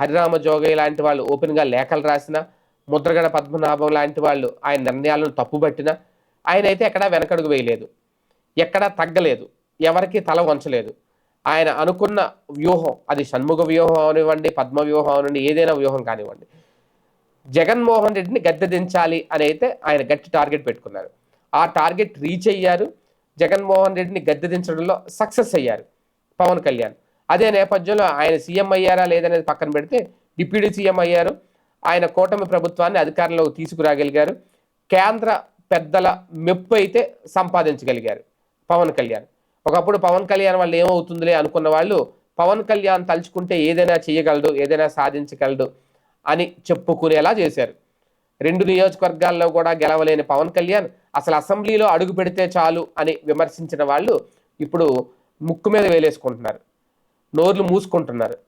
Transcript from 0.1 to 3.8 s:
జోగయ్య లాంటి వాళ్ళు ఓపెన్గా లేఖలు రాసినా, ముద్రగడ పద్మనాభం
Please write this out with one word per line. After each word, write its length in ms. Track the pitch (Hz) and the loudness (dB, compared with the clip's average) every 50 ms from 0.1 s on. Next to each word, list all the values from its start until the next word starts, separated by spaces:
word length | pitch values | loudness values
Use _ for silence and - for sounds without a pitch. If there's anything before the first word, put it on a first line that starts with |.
| 151 175 170 170 170 | 2 2 2 2 0
జోగయ్య 380 | 160 143 156 156 147 151 160 156 | 0 2 0 2 2 2 2 2
లాంటి 280 | 156 151 151 151 151 | 2 0 0 0 0
వాళ్ళు 200 | 147 151 147 139 | 0 0 0 0
ఓపెన్గా 420 | 117 120 143 135 170 156 151 156 147 | 0 -2 -2 0 -2 0 0 0 0
లేఖలు 380 | 131 120 127 131 - 165 151 | 2 0 0 0 -2 -2 -2
రాసినా, 440 | 143 147 143 147 147 - 156 156 165 - _ _ _ _ _ _ _ - | 0 0 0 -2 -2 -6 -6 -6 -6 -8 _ _ _ _ _ _ _ -4
ముద్రగడ 380 | 147 147 143 170 165 170 165 | -4 -2 0 0 2 2 0
పద్మనాభం 600 | 160 160 151 143 143 151 156 156 151 147 143 | 0 0 -2 -4 -4 -4 -4 -2 -2 0 0